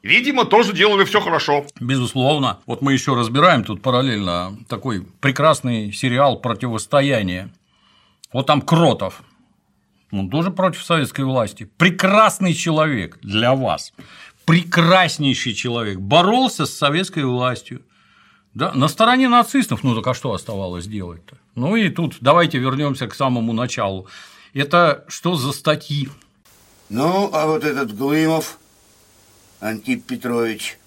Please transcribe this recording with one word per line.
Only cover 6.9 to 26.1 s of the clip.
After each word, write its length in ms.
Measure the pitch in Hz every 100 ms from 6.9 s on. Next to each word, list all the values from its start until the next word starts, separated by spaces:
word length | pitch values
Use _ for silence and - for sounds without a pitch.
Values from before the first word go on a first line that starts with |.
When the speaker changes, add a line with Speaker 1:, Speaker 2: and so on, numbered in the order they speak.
| 143 139 123 95 90 101 _ _ _ _ _ _ _ -
Speaker 2:
Вот 120 | 123 135
там 140 | 143
Кротов. 640 | 131 165 160 104 95 - - _ _ _ _ _ _ _ _
Он 180 | 101 95
тоже 220 | 139 175
против 340 | 170 185 -
советской 400 | - 170 131 -
власти. 460 | 131 131 107 - 107 _
Прекрасный 720 | 180 190 190 202 214 - 185
человек 680 | 160 170 156 156 127 85 -
для 320 | - 104 120
вас. 400 | 135 123 76 - _ - - - _
Прекраснейший 1120 | - 170 170 - 165 185 175 - 143 120 127
человек. 460 | 104 127 117 110 95
Боролся 680 | 98 151 180 240 247 - 151
с 80 | -
советской 480 | 147 156 185 165
властью. 560 | 135 123 127 123 - 123 _ _ _ _ _ _ _
Да? 180 | 110 165
На 160 | 131 151
стороне 400 | - 226 254 262
нацистов. 540 | 240 - 277 - 110
Ну 120 | 131
так 120 | 113 107
а 80 |
что 180 | 127 139
оставалось 540 | 95 - 98 95 90 90
делать-то? 500 | 107 90 82 _ _ _
Ну 220 | - 135 226
и 120 | 202
тут 280 | - 165 -
давайте 380 | 120 165 170 156
вернёмся 480 | 131 131 147 131 120
к 60 |
самому 380 | - 135 123 113
началу. 560 | 113 123 - 101 95 98 - - - -
Это 520 | 135 147 175 170 143 -
что 280 | - 175 175
за 160 | 131
статьи? 580 | 135 - 151 - 147 135